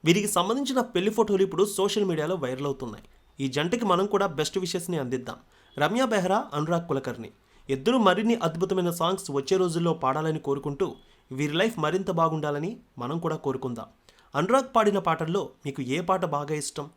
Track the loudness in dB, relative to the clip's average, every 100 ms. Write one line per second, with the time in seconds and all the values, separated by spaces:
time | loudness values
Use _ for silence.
0 | 4 4 4 0 0 0 0 0 0 0
1 | 0 2 2 4 2 2 0 2 0 2
2 | 0 0 -2 -2 -4 -4 -4 -4 -8 -12
3 | -18 _ _ _ -4 0 0 0 2 2
4 | 2 2 0 -2 -2 -2 -4 -4 -4 -4
5 | -2 -4 -6 -12 _ _ _ -2 0 2
6 | 2 2 2 0 0 -4 0 -2 0 -4
7 | -4 -10 -12 _ _ _ -6 -2 2 4
8 | 6 4 2 2 0 -2 0 0 0 0
9 | 0 0 -2 -4 2 2 4 2 0 2
10 | 0 0 0 -2 -2 -2 -2 -2 -4 -4
11 | -20 _ _ -4 -2 2 0 2 0 0
12 | 0 2 2 2 -2 -2 -4 -8 _ -10
13 | -6 -2 -2 -2 -4 -4 -4 -8 -10 _
14 | _ _ _ -2 2 2 2 2 4 2
15 | 0 0 0 -2 -4 -8 -10 -6 -2 -2
16 | 0 0 0 -2 -2 -4 -6 -8 -12